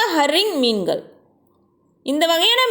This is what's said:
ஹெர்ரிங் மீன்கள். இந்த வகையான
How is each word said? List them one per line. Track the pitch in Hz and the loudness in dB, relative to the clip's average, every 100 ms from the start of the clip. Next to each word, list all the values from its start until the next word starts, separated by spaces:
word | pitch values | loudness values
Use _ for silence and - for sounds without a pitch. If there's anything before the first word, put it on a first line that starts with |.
| 440 330 | 2 0
ஹெர்ரிங் | 285 311 427 320 | 2 2 0 0
மீன்கள். | 247 214 170 147 - - _ _ _ _ _ _ _ _ - | -2 -2 -2 -4 -8 -20 _ _ _ _ _ _ _ _ -6
இந்த | 294 330 | -2 0
வகையான | 330 392 480 508 | 2 2 2 0